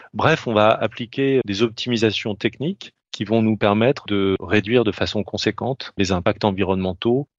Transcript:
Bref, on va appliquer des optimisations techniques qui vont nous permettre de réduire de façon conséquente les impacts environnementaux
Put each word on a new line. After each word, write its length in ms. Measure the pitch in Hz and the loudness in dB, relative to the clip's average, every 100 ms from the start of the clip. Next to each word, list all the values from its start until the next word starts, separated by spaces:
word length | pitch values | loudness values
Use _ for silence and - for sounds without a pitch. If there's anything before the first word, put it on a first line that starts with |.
| - | -12
Bref, 320 | 107 123 160 127 | -2 0 0 0
on 80 | |
va 160 | 104 107 | 4 4
appliquer 720 | 113 113 - 117 - 139 135 | 4 0 -6 -8 -2 0 2
des 180 | 107 98 | 0 0
optimisations 720 | 117 113 127 117 110 - 113 | 0 -2 -4 0 2 0 -4
techniques 600 | 101 113 - 147 196 - _ _ | -4 -4 -4 -6 -6 -12 _ _
qui 140 | - | -8
vont 180 | 101 113 | 0 2
nous 140 | 110 107 | 2 2
permettre 480 | 104 104 120 - - | 2 4 2 0 -2
de 300 | 101 98 95 | 0 0 0
réduire 460 | 90 104 98 123 | 0 0 2 2
de 80 | 110 | 2
façon 320 | - 95 107 | 0 -4 -4
conséquente 680 | 95 104 113 - 110 131 - - | -6 -4 -4 -2 -4 -6 -8 -4
les 160 | 98 | 0
impacts 320 | 90 101 98 | 0 0 0
environnementaux 840 | 107 95 92 95 92 90 117 127 147 | 0 0 0 0 -2 -2 0 0 -2